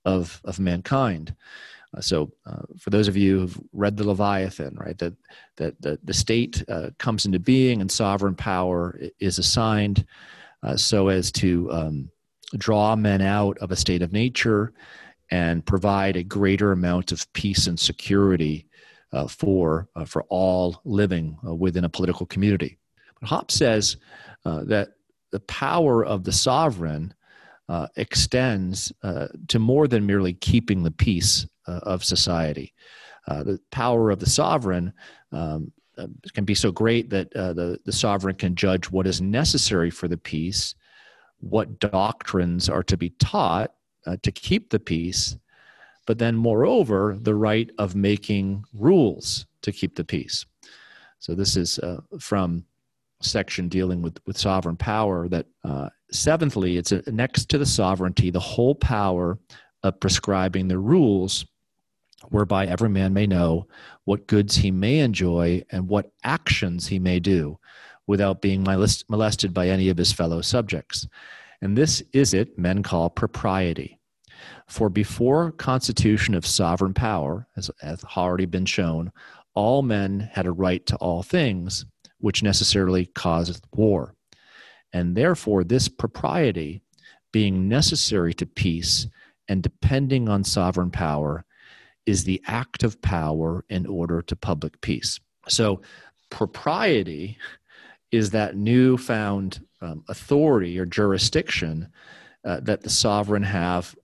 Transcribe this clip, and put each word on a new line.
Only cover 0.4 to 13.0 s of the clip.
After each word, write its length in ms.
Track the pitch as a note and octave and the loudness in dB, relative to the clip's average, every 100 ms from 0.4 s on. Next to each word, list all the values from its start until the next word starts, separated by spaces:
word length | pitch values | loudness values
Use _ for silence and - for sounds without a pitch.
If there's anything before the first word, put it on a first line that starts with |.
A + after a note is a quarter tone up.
of 160 | - F2+ | -12 -2
mankind. 760 | F#2 F2 - C3+ B2 E2+ D#2 - - - - - - - | 0 -2 -2 0 0 -2 -8 -14 -16 -20 -20 -20 -20 -10
Uh, 60 | |
so, 300 | - D#2+ D2+ - - | -2 -2 -2 -8 -16
uh, 160 | - - - | -14 -14 -12
for 100 | - | -2
those 180 | G2+ G2+ | 2 2
of 100 | G2 | 4
you 220 | G2 F#2+ | 4 4
who've 220 | F2+ F2 - | 0 -6 -12
read 240 | - G2+ G#2 | -2 -2 0
the 100 | G#2 | -2
Leviathan, 680 | G2 G2+ G2 F#2+ - C#2 - | 0 0 0 -4 -6 -10 -10
right, 220 | - E2+ | -10 -8
that, 160 | E2+ F#2 _ - - - | -8 -8 _ -20 -20 -8
that, 240 | D#2 - | -8 -6
that 240 | D2 D2+ - | -8 -6 -4
the 80 | |
state, 500 | - - A2+ A#2+ - - | -4 0 0 0 -4 -6
uh, 200 | E2+ E2 - | -8 -8 -6
comes 280 | B2 G#2+ - | -4 -2 0
into 140 | F#2 | 0
being 420 | G#2 C3 B2+ A2+ | 4 4 6 2
and 100 | F#2+ | -2
sovereign 440 | - G#2 G2 G2 F2+ | 0 2 2 0 -2
power 640 | - F#2 F2+ F2 F2 - | -2 0 0 0 -2 -6
i-, 100 | E2+ - | -14 -4
is 180 | G2 F#2 | -2 0
assigned, 680 | F2+ A#2+ A2+ G#2+ G#2 G2+ - - - - - - | 0 2 2 2 2 0 -2 -10 -20 -20 -20 -10
uh, 120 | - - | -4 -2
so 320 | - G#2 G2 | 2 4 4
as 220 | F#2 F2+ | 2 0
to, 380 | - F#2+ F2 F2 | 0 2 2 0
um, 380 | D#2+ D#2 D2 C#2 _ _ _ - G2+ | -4 -4 -6 -8 _ _ _ -10 -6
draw 380 | A2 G#2+ G#2+ | 0 2 4
men 260 | A2 | 2